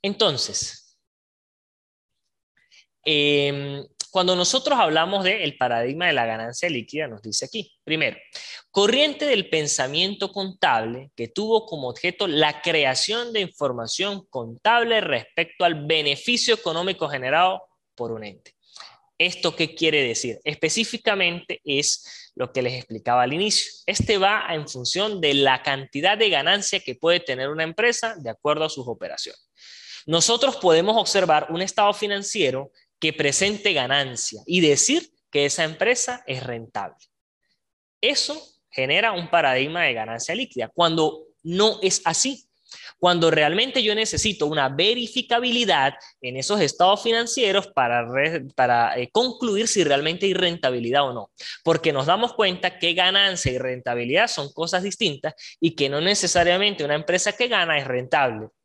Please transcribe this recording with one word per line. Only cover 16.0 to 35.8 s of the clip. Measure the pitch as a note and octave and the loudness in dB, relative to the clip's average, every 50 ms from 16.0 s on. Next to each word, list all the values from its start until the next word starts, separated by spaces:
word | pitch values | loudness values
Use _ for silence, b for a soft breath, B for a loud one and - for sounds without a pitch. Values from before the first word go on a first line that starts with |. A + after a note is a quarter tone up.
| D3+ C#3+ C#3+ C3+ - - A#3+ A#3 - - A#3 | 2 0 -2 -2 -2 -2 -2 0 2 2 0
económico | G#3+ - F3 D#3+ E3 F3 F#3+ F#3 - E3+ | 0 0 -4 -4 -2 -2 -4 -4 -4 -4
generado | C#3+ C#3+ C3 B2+ B2+ C#3+ D#3+ F3+ F#3 F#3+ - - _ _ _ _ _ _ | -4 -4 -4 -2 0 2 4 4 2 2 -2 -10 _ _ _ _ _ _
por | - A#2+ A#2 | -10 -8 -8
un | - - G#2+ | -8 -8 -10
ente. | G#2 F#2+ _ _ - _ _ B B B B B B B B B B _ | -14 -16 _ _ -20 _ _ B B B B B B B B B B _
¿Esto | _ E3 F3+ F3 - - E3+ D#3 | _ -2 -2 -2 -2 -4 -4 -2
qué | - E3 D3+ - | 0 -4 -4 -2
quiere | - D#3+ D#3+ D3+ D3+ C#3 | 0 0 2 4 4 2
decir? | A#2+ A2+ - - B2 A2 - _ | 2 -2 -4 -4 -6 -8 -6 _
Específicamente | D3+ D3 - - D#3+ - A3 A#3 - - A3 _ A3+ G#3 G3 F#3 F3 E3+ F3 - _ E3+ - _ | -8 -6 -2 -2 -2 0 0 -2 -4 -4 -4 _ -2 0 2 0 0 -2 -4 -8 _ -12 -12 _
es | D3+ C#3 C#3 D3 - - - - - - - - - _ | -2 -2 0 0 0 -2 -4 -8 -18 -20 -20 -20 -20 _
lo | - B2+ B2 | -6 -6 -4
que | - C3+ | -4 -4
les | B2 B2 B2+ | -4 -2 -4
explicaba | B2+ B2+ _ A2+ A2 - A#2+ A#2+ B2 B2 | -6 -12 _ -14 -8 -2 0 2 2 2
al | B2 C#3+ | 2 0
inicio. | E3 G3+ G#3+ - - - - - - - | -2 -2 0 0 -2 -2 -4 -10 -8 -6
Este | - G3 - - - G#3+ | -4 -2 -2 0 0 2
va | G3 F#3+ G3 G#3 G#3+ - - | 2 4 2 2 0 -2 -4
en | F3 D#3 D3 | -6 -6 -6
función | D3 - C3 B2 - - F3 G3+ A3 G#3 F#3+ | -8 -12 -8 -6 -4 -2 -2 -2 -4 -4 0
de | D#3+ D3 C#3 | 0 2 4
la | C#3 C#3 C3+ C3 B2 - | 4 4 4 2 2 0
cantidad | D3 C#3 C3+ C3+ - - C3+ D3+ F#3 G#3 | -4 -4 -4 -6 -10 -8 -2 0 0 2
de | G#3 A3+ G#3 | 2 2 2
ganancia | F3 C#3 C#3 E3 F#3+ G#3 G3 - - F#3+ | 2 2 2 2 0 0 0 -4 -4 -4
que | - - B2+ | -6 -6 -10
puede | _ - E3 F3 F3 | _ 2 2 2 2
tener | F3 - C3 B2 C3 | 0 -4 -4 -4 -4
una | C#3 D3+ D#3 D#3+ | -6 -4 -4 -4
empresa | D#3+ E3 - A3 A#3+ A#3 - - A3+ A3+ | -4 -2 0 0 0 2 0 -4 -6 -8
de | F3 C#3 A#2 | -8 -10 -12
acuerdo | A2 _ _ D3 D3+ D3+ D#3 | -12 _ _ 0 0 0 0
a | D#3 | -4
sus | - C#3+ B2 B2 | -4 -6 -8 -10
operaciones. | A2+ - - E2 C#2+ - - - - _ _ _ _ B B B B B B B B B B | -10 -10 -10 -10 -8 -10 -10 -10 -12 _ _ _ _ B B B B B B B B B B
Nosotros | - D#3 E3+ E3 - A#3 A#3 B3 C#4 - | -2 0 2 2 2 2 2 2 0 0
podemos | - - F3+ D#3+ D#3+ F3 G#3 A3 | 2 4 6 6 6 6 4 2
observar | A#3 G3 - - G3+ F#3 F3+ D#3 D3+ D3 - | 2 2 2 2 2 4 4 4 2 2 0
un | E3 E3+ | -4 -4
estado | F#3 F#3+ - - G#3 G3+ G3+ | -4 -4 0 2 4 4 2
financiero | - G#3+ G#3 G3+ G3+ G3+ - - A3 E3+ C3 B2+ C3 C#3 - b b b b _ _ | 0 -2 -4 -4 -4 -4 -6 -2 0 0 0 0 -2 -8 -10 b b b b _ _
que | - D#3 D3+ | -2 -2 -2
presente | - D3+ C#3+ C3+ - F#3+ G3+ G#3 G3+ - G#3 F3+ | 0 0 0 2 2 0 0 0 0 0 0 0
ganancia | C#3+ B2+ B2 C3+ C#3+ C#3 C3 B2 A2 - - A2 G#2+ - | 0 0 0 0 0 0 -2 -6 -6 -8 -8 -8 -10 -6
y | - F3 F#3 | -2 2 4
decir | E3+ D3+ C#3+ C3+ - - C#4 E4+ F4+ - _ _ _ _ | 6 6 6 4 4 2 2 0 -2 -6 _ _ _ _
que | - C#3+ C#3+ | -2 0 0
esa | C#3+ - - E3 | 0 0 -2 -2
empresa | D#3 D#3+ D3+ | -4 -2 -2